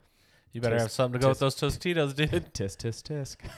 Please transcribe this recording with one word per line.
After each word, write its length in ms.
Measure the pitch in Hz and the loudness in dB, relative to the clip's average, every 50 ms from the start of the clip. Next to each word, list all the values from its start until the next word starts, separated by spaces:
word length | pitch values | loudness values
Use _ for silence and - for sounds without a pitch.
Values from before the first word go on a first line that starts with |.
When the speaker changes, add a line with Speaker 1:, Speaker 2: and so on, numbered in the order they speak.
| _ _ _ _ _ _ _ _ _ _ | _ _ _ _ _ _ _ _ _ _
Speaker 1:
You 80 | - 117 | -6 -2
better 140 | 120 117 113 | 0 2 2
Speaker 2:
Tis-, 60 | 117 | 2
Speaker 1:
have 80 | 113 110 | 2 0
something 280 | - - 127 123 123 123 | 0 0 0 0 2 4
to 40 | 135 | 4
go 60 | 131 | 4
Speaker 2:
tis-, 80 | 131 - | 4 4
Speaker 1:
with 180 | 139 135 - - | 2 0 2 0
those 200 | 147 139 - - | 0 0 0 0
Tostitos, 360 | - 180 170 165 147 139 135 | -2 0 2 2 2 2 2
dude. 160 | 143 156 151 | 2 2 2
Speaker 2:
<laughs> 220 | - 175 160 - - | 2 0 -2 -4 -4
tis, 220 | - 98 98 - | -4 -4 -4 -4
tis, 260 | - - 117 110 - | -6 -6 -6 -6 -8
tisk. 340 | - - 151 147 135 - - - - - - | -8 -8 -8 -8 -8 -8 -10 -14 -14 -14 -14